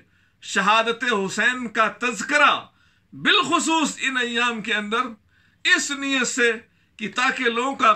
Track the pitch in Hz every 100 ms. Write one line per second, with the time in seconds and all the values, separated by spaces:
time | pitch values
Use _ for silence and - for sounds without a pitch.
0 | - _ _ _ - 202 190 220 226 226
1 | 247 208 196 - 233 254 233 233 214 208
2 | 247 208 240 294 269 135 - _ _ _
3 | _ 135 214 392 - 330 240 320 285 -
4 | 247 254 240 233 240 226 226 214 208 233
5 | 254 - _ _ _ _ 330 359 - 277
6 | 277 269 233 - 233 226 - _ _ -
7 | 202 247 254 254 240 233 262 269 240